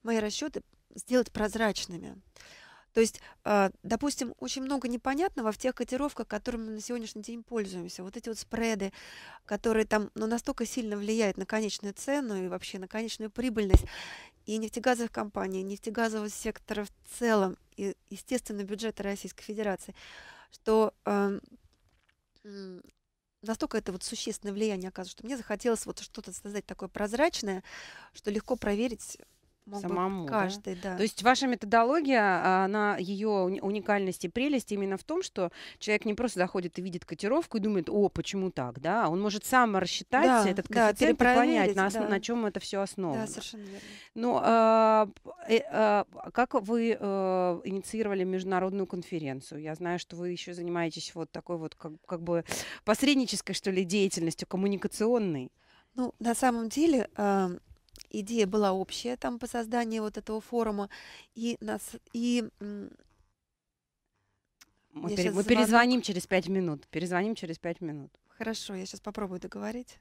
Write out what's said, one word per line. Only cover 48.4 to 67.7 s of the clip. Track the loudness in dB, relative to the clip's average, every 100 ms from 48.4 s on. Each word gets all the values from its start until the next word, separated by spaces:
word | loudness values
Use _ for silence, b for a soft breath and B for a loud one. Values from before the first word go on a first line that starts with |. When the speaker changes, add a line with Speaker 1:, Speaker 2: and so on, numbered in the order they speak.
| 0 0 0 -2 -4
Speaker 2:
конференцию? | -6 -6 -6 -4 -8 -10 -10
Я | -8
знаю, | -6 -4 -4
что | -6
вы | -10 -8
ещё | -8 -10
занимаетесь | -8 -4 -2 -2 -4 -12 -10
вот | -10
такой | -10 -8 -6
вот | -6
как, | -10 -14 -14 -10
как | -8
бы | 0 -2 0 B B B
посреднической, | 0 4 6 4 2 -4 -4
что | -4 0
ли, | 0
деятельностью, | 2 2 2 2 -2 -4 -6
коммуникационной. | 0 0 0 -4 -2 2 2 2 -2 -6 _ b b b -4
Speaker 1:
Ну, | -4 -2
на | -2 2
самом | 2 2 -2
деле, | 2 4 4 2 0
ам, | 2 4 2 -2 _ -20 _ -20 -10
идея | -8 -2 2 2
была | 4 4
общая | 2 -2 -6 -6 -4
там | -4 -4
по | -6
созданию | -6 -2 -2 0 -2
вот | -4 -6
этого | -6 -8
форума. | -2 0 0 -2 -4 B B B B
И | -6 -4 -4
нас, | -6 -6 -8 -16 _
и, | -2 2 2 0 _
м, | -10 -10 -12 -16 _ _ _ _ _ _ _ _ _ _ _ _ _ _ _ _ _ _ _
Speaker 2:
Мы | -8 -4
Speaker 1:
я | 0
Speaker 2:
пере-, | 2
Speaker 1:
щас |
Speaker 2:
мы | 2
Speaker 1:
звонок | 4
Speaker 2:
перезвоним | 6 8 8 6 4
через | 0 -4 0
пять | 0 2
минут. | 0 0 -4 -6
Перезвоним | -6 -2 0 0
через | -4 -8 -8
пять | -8